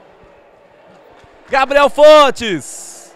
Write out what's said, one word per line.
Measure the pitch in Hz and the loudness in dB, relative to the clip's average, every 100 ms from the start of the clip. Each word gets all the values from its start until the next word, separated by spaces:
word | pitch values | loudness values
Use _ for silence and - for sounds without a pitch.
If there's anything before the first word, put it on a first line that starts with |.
| _ _ _ _ _ _ _ _ _ _ _ _ _ _ - | _ _ _ _ _ _ _ _ _ _ _ _ _ _ -8
Gabriel | 254 262 285 285 | -6 -2 -2 -2
Fontes. | - 302 302 277 - 226 165 - - - - - | 2 4 4 2 -2 -8 -10 -12 -20 -20 -20 -20